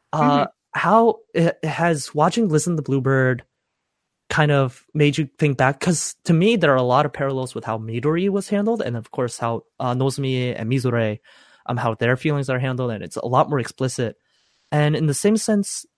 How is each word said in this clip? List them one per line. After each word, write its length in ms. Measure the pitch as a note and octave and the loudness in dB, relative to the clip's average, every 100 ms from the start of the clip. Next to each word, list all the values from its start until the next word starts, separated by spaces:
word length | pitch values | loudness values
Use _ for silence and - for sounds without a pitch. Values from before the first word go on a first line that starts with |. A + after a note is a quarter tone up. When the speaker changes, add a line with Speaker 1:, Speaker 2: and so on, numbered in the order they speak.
| _ | _
Speaker 1:
uh, 320 | D#3 D3 C#3+ - | 0 2 2 -2
Speaker 2:
Mm-hmm. 340 | - _ - | -8 _ -4
Speaker 1:
how 400 | E3+ A3 A#3 - _ | 2 4 4 0 _
it, 240 | - E3 - D#3+ | 0 0 0 -6
has 480 | D3+ E3+ D#3 - D3 | -2 0 0 -4 0
watching 320 | E3 A#3 G#3+ | 0 2 2
Liz 180 | D3+ F3 | 0 0
and 100 | E3 | -2
the 40 | |
Bluebird 600 | C#3 C#3 C3 C3+ C3 B2+ - _ _ _ _ _ _ _ - | -2 0 2 2 2 0 -6 _ _ _ _ _ _ _ -6
kind 220 | - D3+ | 0 2
of 340 | C#3+ C3 - _ | 2 0 -4 _
made 240 | D3+ D3 C#3+ | 2 2 2
you 100 | C#3+ - | -4 -2
think 200 | D3+ B2+ | 0 2
back? 220 | C3 - | 0 2
'Cause 340 | F3+ D#3+ - - - | 0 -2 -4 -6 0
to 80 | |
me, 220 | D#3+ G3+ A#3 | 4 4 4
there 160 | D#3+ | 4
are 60 | C3 | 4
a 40 | |
lot 220 | B2 B2+ D3 | 4 2 2
of 60 | |
parallels 400 | - C#3 C3 C3 | -2 -2 -2 -6
with 120 | A#2+ A2 | -8 -6
how 120 | A2 | -6
Midori 520 | A2 A#2 C#3+ E3 G3 | -6 -4 -2 0 0
was 180 | G3 - | -2 -2
handled, 320 | G3+ G#3 A#3 | -2 0 0
and 140 | - A#2 | -2 -6
of 160 | - | -6
course 260 | - B2 - | -4 -4 -4
how, 260 | A#2 A#2 - - | -4 -4 -8 -6
uh, 120 | B2 | -2
Nozomi 600 | B2 C3+ B2+ C3+ B2+ B2 - | 0 0 0 -2 -2 -2 -4
and 140 | A2 | -2
Mizore, 480 | C3 B2 A#2 A2 G#2 _ - _ _ - | 0 0 0 -2 -4 _ -20 _ _ -8
um, 120 | A#2+ | -2
how 160 | A#2+ A2 | -2 0
their 200 | A#2 B2+ | 0 0
feelings 340 | D#3 D3 C3+ | 0 -2 -2
are 100 | B2+ | -2
handled, 320 | C3 B2+ B2 | -2 -2 -4
and 120 | G#2+ | -6
it's 140 | F2+ - | -8 -8
a 80 | A#2+ | 0
lot 240 | B2 D3 | 0 2
more 100 | C#3+ | -2
explicit. 560 | A#2 - C3 - A2+ - _ _ _ _ _ | -4 -4 -4 -2 -4 -6 _ _ _ _ _
And 240 | D3 D3 D3+ | 0 2 2
in 100 | D#3 | 0
the 80 | |
same 240 | C#3 G3+ A3 | 2 2 2
sense 480 | - G#3 G3+ - - | 2 0 0 -8 -14